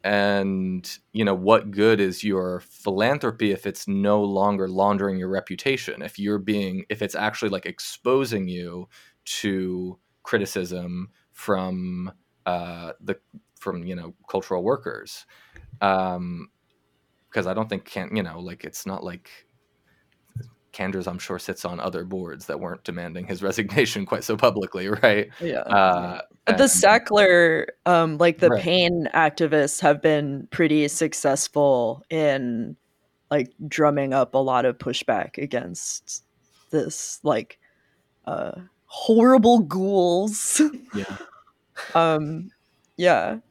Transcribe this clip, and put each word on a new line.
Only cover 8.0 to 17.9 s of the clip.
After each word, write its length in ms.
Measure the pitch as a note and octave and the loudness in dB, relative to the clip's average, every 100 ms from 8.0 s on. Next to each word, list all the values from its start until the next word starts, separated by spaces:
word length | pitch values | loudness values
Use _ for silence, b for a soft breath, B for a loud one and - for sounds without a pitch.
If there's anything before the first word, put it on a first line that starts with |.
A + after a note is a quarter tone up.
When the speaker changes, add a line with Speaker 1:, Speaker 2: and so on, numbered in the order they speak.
| A#2+ C3 C3 G#2+ F#2 | 0 0 0 -4 -6
Speaker 1:
you 400 | F2+ F2 F2+ F2+ b b b | -8 -12 -14 -16 b b b
to 760 | - - G#2 F#2+ F#2 F2+ F#2 F2+ _ _ | -12 -6 -4 -2 -4 -6 -8 -14 _ _
criticism 840 | - A2+ G2 G2 F2+ F2+ F2 F2+ F#2 _ _ | -4 -2 -2 -6 -6 -8 -8 -10 -12 _ _
from, 760 | - - F#2+ F#2 F#2 F#2 F2+ F2+ _ _ _ | -14 -4 -2 -2 -6 -6 -8 -10 _ _ _
uh, 480 | F#2 F2+ F2 E2+ E2+ - | -6 -6 -8 -12 -14 -12
the, 160 | G2+ G2 _ - _ _ | -8 -8 _ -20 _ _
from, 260 | G2 F2+ | -10 -10
you 100 | F2 | -10
know, 180 | F2+ E2+ - - | -12 -14 -20 -6
cultural 340 | G2 - F2+ | -6 -4 -4
workers. 600 | G2 C#3 G2 A1 - - _ b b b b - | -2 -4 -6 -12 -16 -20 _ b b b b -2
Um, 680 | G2+ F#2+ F#2 F2+ F2+ E2+ - _ _ _ _ _ _ _ _ | 0 2 0 -4 -8 -10 -14 _ _ _ _ _ _ _ _
'cause 160 | A2 F#2 | -4 -2
I 60 | |
don't 120 | G2 A2 | -4 -4
think 160 | G2 | -6
can, 300 | - | -8